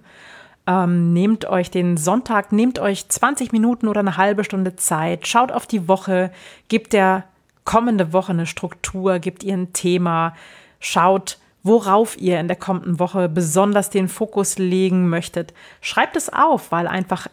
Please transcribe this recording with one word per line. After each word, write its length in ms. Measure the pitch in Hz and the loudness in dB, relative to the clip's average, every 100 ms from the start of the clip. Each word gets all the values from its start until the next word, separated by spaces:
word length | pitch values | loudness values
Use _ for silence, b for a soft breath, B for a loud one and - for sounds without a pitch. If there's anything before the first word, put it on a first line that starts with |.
| B B B B B B - | B B B B B B -2
Ähm, 460 | 185 175 175 170 | 0 2 2 2
nehmt 320 | 170 196 220 | 4 2 0
euch 260 | - 185 175 | 0 -2 0
den 260 | 185 175 175 | 0 0 0
Sonntag, 560 | 160 220 254 214 196 | 0 0 0 -2 0
nehmt 260 | 208 247 247 | 2 2 0
euch 300 | 202 196 - | -2 -2 -4
zwanzig 420 | - 240 285 247 | -2 -2 -2 -2
Minuten 360 | 226 226 240 220 | 0 2 2 0
oder 120 | 208 | 0
eine 160 | 202 160 | 0 2
halbe 280 | 196 208 | 2 0
Stunde 320 | 202 190 185 180 | -2 -2 -4 -2
Zeit, 500 | - 160 165 170 - | -2 -2 -2 -4 0
schaut 260 | 240 254 | 2 2
auf 140 | 233 - | -2 -4
die 220 | 214 170 | -2 0
Woche, 420 | 190 - 185 185 185 B B B | 0 0 0 -2 -6 B B B
gebt 240 | 220 220 | -2 0
der 300 | 208 190 190 - _ _ _ | 2 4 2 -4 _ _ _
kommende 500 | - 220 240 208 165 | 0 0 2 0 2
Woche 180 | 185 190 | 0 0
eine 140 | 170 160 | -2 -4
Struktur, 720 | - 175 - - 190 190 180 | -6 -10 -10 -10 -4 -2 -2
gebt 240 | 180 180 | -4 -6
ihr 120 | 196 | -4
ein 200 | 190 180 | -4 -4
Thema, 600 | - 175 180 175 165 165 165 B B B B | -2 0 2 2 0 -2 -6 B B B B
schaut, 580 | - 190 175 190 190 - b b | -4 2 4 2 -2 -14 b b
worauf 560 | 185 226 202 202 226 - | 2 2 4 2 2 -2
ihr 220 | 180 180 | -2 0
in 80 | 170 | -2
der 80 | 180 | -4
kommenden 420 | - 180 180 170 | -4 -4 -2 -2
Woche 300 | 180 196 175 | 0 0 0
besonders 640 | 160 165 180 202 208 185 | 0 0 2 4 2 0
den 180 | 202 185 | 0 -2
Fokus 480 | - 220 208 196 - | -4 -4 -2 -2 -2
legen 520 | 185 185 190 185 180 | 0 2 2 2 2
möchtet. 440 | 170 - 175 165 - B B | 0 -4 -8 -8 -12 B B
Schreibt 340 | - - 254 320 | -4 -2 0 -2
es 140 | - | -4
auf, 400 | - 302 262 - | 2 2 2 0
weil 140 | 170 175 | -2 -2
einfach 380 | 185 185 180 - | -4 -4 -6 -4